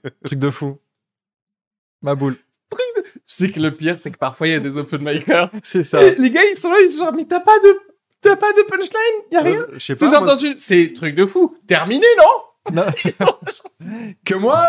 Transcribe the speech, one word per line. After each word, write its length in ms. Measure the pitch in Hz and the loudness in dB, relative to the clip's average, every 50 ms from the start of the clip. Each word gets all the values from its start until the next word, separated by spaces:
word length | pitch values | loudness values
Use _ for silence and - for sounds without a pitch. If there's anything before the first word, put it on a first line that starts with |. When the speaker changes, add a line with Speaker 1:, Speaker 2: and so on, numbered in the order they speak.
| - 131 - _ - | -14 -18 -16 _ -12
Speaker 1:
Truc 160 | 143 143 135 | -10 -6 -4
de 100 | 135 143 | -4 -4
fou. 300 | 131 - 151 139 139 143 _ _ _ _ _ _ _ _ _ _ _ _ _ _ _ _ _ _ _ _ _ _ _ _ | -4 -6 -10 -12 -12 -14 _ _ _ _ _ _ _ _ _ _ _ _ _ _ _ _ _ _ _ _ _ _ _ _
Ma 140 | - 143 143 | -6 -6 -4
boule. 200 | 135 139 139 127 - _ _ _ _ _ _ | -2 -4 -4 -6 -8 _ _ _ _ _ _
Speaker 2:
Tu 60 | - - 508 494 466 427 - - _ - _ | -8 -8 -8 -6 -6 -8 -8 -8 _ -20 _
sais 260 | - - 175 180 196 | -8 -4 -4 -4 -4
que 80 | 202 156 | -2 -4
le 120 | 156 156 143 | -4 -4 -4
pire, 220 | - 156 165 175 165 | -4 -6 -6 -6 -6
c'est 100 | - - | -10 -14
que 60 | 180 | -10
parfois, 300 | - - 131 123 - 160 | -8 -8 -8 -6 -4 -4
il 40 | 160 | -2
y 40 | 165 | -2
a 40 | 151 | -2
des 180 | 131 143 135 147 | -4 -6 -8 -8
open 220 | 147 147 160 139 143 | -8 -8 -8 -8 -6
micers. 420 | 147 147 156 151 - - 170 180 180 - 214 - | -6 -6 -4 -2 0 0 0 0 -2 -6 -12 -10
Speaker 1:
C'est 200 | - - 185 147 | -4 -4 -4 -2
ça. 180 | - - - 392 | 0 4 6 6
Speaker 2:
Et 120 | - - | 6 6
les 160 | 269 254 254 | 4 0 0
gars, 100 | 233 339 392 415 | 2 2 2 2
ils 40 | 392 | 0
sont 140 | - - 349 | -2 -2 2
là, 60 | 349 415 | 4 4
ils 80 | 381 349 | 4 4
sont 160 | 294 302 349 | 2 -2 -4
genre, « 80 | 320 - | -4 -4
Mais 100 | 320 311 | -6 -6
t'as 140 | - 349 349 | -6 -6 0
pas 180 | 349 415 427 427 | 2 4 4 6
de, 200 | 392 403 392 392 - _ _ _ _ _ _ _ | 6 6 4 4 -2 _ _ _ _ _ _ _
t'as 140 | - 403 392 | 2 2 2
pas 160 | 392 415 415 403 | 2 0 2 2
de 80 | 415 415 | 2 2
punchline ? 600 | 415 381 381 381 - - 427 453 480 440 415 - _ | 2 -2 -6 -6 -6 -6 -4 -2 -2 -4 -4 -6 _
Y 40 | 330 | -2
a 60 | 349 | 0
rien ? » 180 | 302 - 415 440 | 0 0 -2 -2
Speaker 3:
Euh, 60 | 480 - - | -6 -10 -14
je 60 | 131 | -12
sais 160 | - - 135 | -10 -8 -4
Speaker 2:
C'est 100 | 127 302 | -2 2
Speaker 3:
pas, 60 | 277 | 2
Speaker 2:
genre, 120 | 294 294 - | 2 4 4
Speaker 3:
moi, 80 | 294 | 2
Speaker 2:
t'as 60 | 277 254 | 2 0
su-, 160 | 294 294 269 | 0 -4 -4
c'est 360 | - - - 190 175 170 160 - | -4 -2 2 2 2 2 2 -2
truc 200 | - 160 156 143 | -8 -10 -4 0
de 100 | 165 196 | 0 0
fou. 280 | 196 - 359 349 - - _ _ | 0 2 0 0 0 -2 _ _
Terminé, 380 | - 180 156 160 185 240 285 427 480 466 | -2 -2 -2 0 -2 0 2 4 4 6
non ? 640 | 392 415 - 523 - - - _ _ _ 202 160 165 | 6 6 6 6 2 -4 -12 _ _ _ -6 -4 -2
Speaker 1:
Non. 40 | 196 196 | -2 -2
Speaker 2:
<laughs> 1200 | 131 - - 180 - - 190 - - - - - - - - 381 _ _ 165 - 214 233 233 214 185 _ _ | -4 -4 -6 -6 -6 -2 -2 -2 -2 -4 -8 -16 -16 -16 -20 -20 _ _ -18 -16 -14 -14 -14 -16 -18 _ _
Speaker 1:
Que 80 | - 190 | -6 -4
moi 320 | 190 202 240 294 330 339 | -2 -2 0 0 2 0